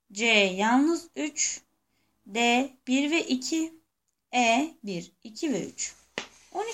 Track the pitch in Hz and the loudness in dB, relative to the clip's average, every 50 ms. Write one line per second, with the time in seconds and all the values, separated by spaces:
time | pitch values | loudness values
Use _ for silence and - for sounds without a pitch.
0 | _ _ 196 202 226 233 220 208 202 190 180 185 202 220 240 262 285 320 339 320 | _ _ -6 -2 2 4 4 4 4 4 2 0 2 2 4 4 4 2 2 -2
1 | - - - - 302 302 - - - - - - - _ _ _ _ _ _ _ | -4 -8 -8 -8 -6 -6 -4 -4 -4 -4 -4 -8 -14 _ _ _ _ _ _ _
2 | _ _ _ _ _ - 196 226 233 233 240 247 269 277 - _ _ - 254 269 | _ _ _ _ _ -8 -2 0 2 4 4 2 2 -2 -6 _ _ -2 0 0
3 | 285 294 320 339 - - 262 254 - - 330 320 320 320 - - _ _ _ _ | 2 2 0 0 0 0 -2 -4 -2 -2 -2 -2 -2 -4 -8 -14 _ _ _ _
4 | _ _ _ _ _ _ - 247 240 226 226 254 302 320 - _ - 202 185 170 | _ _ _ _ _ _ 0 2 2 4 2 2 0 -2 -6 _ -10 -8 -6 -8
5 | 170 - _ _ - 226 214 - 339 311 247 180 151 - - - - - - - | -8 -10 _ _ -20 -20 -10 -6 -4 -2 -2 -2 -4 -6 -8 -10 -12 -12 -12 -16
6 | _ _ _ - - - - - _ _ - 349 427 466 | _ _ _ -12 -12 -12 -14 -20 _ _ -8 -8 -8 -8